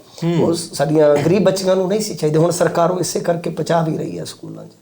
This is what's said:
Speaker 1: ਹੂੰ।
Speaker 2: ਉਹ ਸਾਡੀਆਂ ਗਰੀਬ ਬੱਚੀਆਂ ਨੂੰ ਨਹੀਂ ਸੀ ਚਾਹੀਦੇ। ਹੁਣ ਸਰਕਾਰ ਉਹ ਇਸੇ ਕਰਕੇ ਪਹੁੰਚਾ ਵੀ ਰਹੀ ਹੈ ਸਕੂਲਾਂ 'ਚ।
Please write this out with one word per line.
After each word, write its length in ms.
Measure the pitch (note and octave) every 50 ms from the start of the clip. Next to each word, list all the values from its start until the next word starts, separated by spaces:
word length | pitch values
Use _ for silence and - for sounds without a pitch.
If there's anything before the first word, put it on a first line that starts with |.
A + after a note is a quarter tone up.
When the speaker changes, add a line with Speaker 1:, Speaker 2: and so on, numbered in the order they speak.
| - - - - E3
Speaker 1:
ਹੂੰ। 200 | E3+ E3+ - A#2+
Speaker 2:
ਉਹ 100 | G2+ -
ਸਾਡੀਆਂ 600 | - - - - - - D#3 D3+ D#3 D3+ D3 D3
ਗਰੀਬ 280 | C#3+ C#3 E3 F3+ G#3+ F3+
ਬੱਚੀਆਂ 320 | F#3+ F#3 - F#3 F#3 F#3
ਨੂੰ 120 | F#3 F#3 F3+
ਨਹੀਂ 120 | G3+ A3
ਸੀ 140 | G#3 - E3+
ਚਾਹੀਦੇ। 240 | - D#3 D3+ D3+ D#3+
ਹੁਣ 120 | E3 F3
ਸਰਕਾਰ 400 | E3 - F3+ D#3+ - F3 E3+ E3
ਉਹ 100 | F#3 F3+
ਇਸੇ 200 | F3 - - G#3
ਕਰਕੇ 300 | - - F3 E3+ - -
ਪਹੁੰਚਾ 320 | E3 - D#3 - E3 E3+
ਵੀ 160 | E3 D#3+ D3 -
ਰਹੀ 200 | C#3+ - F2 -
ਹੈ 60 | -
ਸਕੂਲਾਂ 400 | - - - - D#3+ D#3+ - -
'ਚ। 80 | - - _